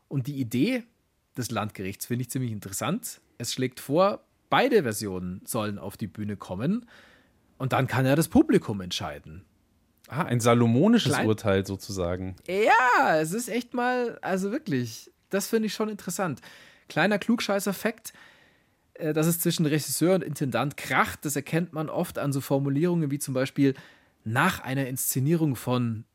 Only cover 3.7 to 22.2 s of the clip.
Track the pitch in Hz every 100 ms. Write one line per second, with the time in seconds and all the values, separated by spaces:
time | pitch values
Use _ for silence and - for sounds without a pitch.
3.7 | - - 147 190 - _ _ _ - 240
4.7 | 240 131 107 107 92 90 92 - 117 107
5.7 | 101 95 - 104 - 104 104 - 92 135
6.7 | 220 - - - _ _ _ _ _ 131
7.7 | - 131 120 131 147 160 247 320 214 -
8.7 | 101 90 - 82 73 76 80 - _ _
9.7 | _ _ _ - 127 185 123 113 120 117
10.7 | 117 196 233 - 139 113 107 104 95 98
11.7 | 98 - 98 87 90 92 92 - 190 226
12.7 | 440 494 415 254 160 156 202 247 233 247
13.7 | 247 247 247 240 - - 190 196 254 -
14.7 | 135 120 110 - _ _ 196 - 226 220
15.7 | - 214 214 - 175 190 135 - - -
16.7 | _ - - 180 208 - 226 - 202 196
17.7 | 185 214 - - - - - _ _ _
18.7 | _ _ - 160 156 156 170 175 165 156
19.7 | 151 143 - 160 190 - 147 139 113 139
20.7 | - - 135 214 - 156 139 135 160 175
21.7 | 151 151 - - -